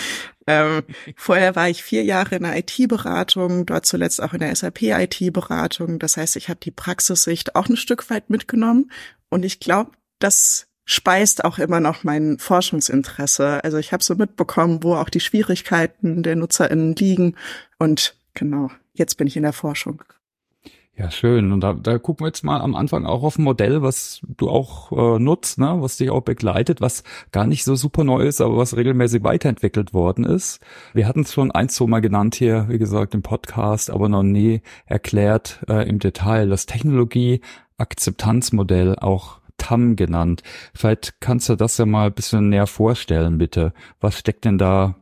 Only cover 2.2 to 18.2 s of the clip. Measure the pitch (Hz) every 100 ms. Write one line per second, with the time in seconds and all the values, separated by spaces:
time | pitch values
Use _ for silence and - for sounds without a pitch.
2.2 | 196 185 170 170 175 - 254 226 180 175
3.2 | 185 190 180 180 180 165 - 175 170 -
4.2 | - 175 156 165 180 - 220 185 180 -
5.2 | 180 180 - 165 165 - 170 160 160 -
6.2 | 160 - - 170 170 - - 180 - 175
7.2 | - 170 - - 196 233 - 240 - 214
8.2 | - 214 - 226 226 240 277 - - _
9.2 | - 180 185 - - 190 220 - _ -
10.2 | 196 - - - - _ - - - 190
11.2 | 208 - 175 180 165 170 156 165 160 151
12.2 | 156 147 - 180 180 160 - 131 139 -
13.2 | 143 - 143 147 160 151 151 180 - 190
14.2 | 208 - 170 - 170 160 165 165 160 -
15.2 | - 214 214 180 - 170 165 _ 170 170
16.2 | 165 165 165 - 165 160 160 160 196 185
17.2 | 175 170 - - - - 160 151 - -